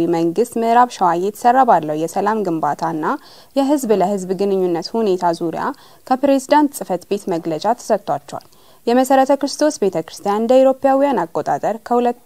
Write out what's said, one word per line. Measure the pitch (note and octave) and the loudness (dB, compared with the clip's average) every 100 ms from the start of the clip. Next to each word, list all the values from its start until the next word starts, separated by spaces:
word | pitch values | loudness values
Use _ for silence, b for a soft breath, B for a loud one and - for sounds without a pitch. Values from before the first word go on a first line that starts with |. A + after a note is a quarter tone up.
| E3+ | 0
መንግስት | E3+ E3+ E3+ A#3+ A#3 | 0 0 0 -2 -2
ምዕራብ | A3+ A#3+ B3 | 2 4 4
ሸዋ | - F3+ | 2 0
እየተሰራ | E3+ F#3+ - A#3+ B3+ | 0 -4 0 2 4
ባለው | B3+ F3+ D3+ D3+ | 4 2 2 -4
የሰላም | E3 G3 G3 A3 | -4 -2 -2 -2
ግንባታና | F#3 D#3+ D3+ C#3+ E3 D#3+ E3 C#4 B B B C#4 | -2 -2 -2 -2 -4 -4 -4 -6 B B B -2
የህዝብ | C4+ D4 B3 | 0 0 2
ለህዝብ | G3+ F3+ G3+ F#3 F#3 | 2 2 -2 -4 -4
ግንኙነት | G3+ F#3+ F3+ E3+ - | -2 0 0 -2 -4
ሁኔታ | A3+ A3 F3+ F3 | -2 0 0 0
ዙሪያ | E3+ E3+ D#3+ G#3 D4 b b - | -2 -4 -6 -6 -8 b b -4
ከፕሬዝዳንት | C4 C#4 C4+ C4 C#4+ D4 | 0 2 0 2 2 2
ጽህፈት | - G3+ F3+ | -2 -6 -6
ቤት | - G3 - | -4 -6 -4
መግለጫ | E3+ E3+ D#3+ G3+ | -4 -4 -4 -2
ተሰጥቷቸዋል። | B3 - G3+ - C#3+ - - b b b b - | -4 -2 -2 -2 -6 -6 -16 b b b b 0
የመሰረተ | A#3+ C4 C4 C4+ | 2 4 4 4
ክርስቶስ | C#4 C#4 - D4+ D4 | 0 -2 0 -2 0
ቤተክርስቲያን | G3+ F#3 E3 - G3+ G3+ | -2 -2 -6 -8 -4 -2
እንደ | A3+ | 2
አውሮፓውያን | B3+ C4+ C4 C4+ C4+ C#4+ B3 | 4 4 2 0 2 2 0
አቆጣጠር | E3+ D#3+ D3 D3 E3 A3 | -2 -4 -2 -2 -2 -6
ከሁለት | - A#3+ A#3+ A#3+ | -2 0 0 -4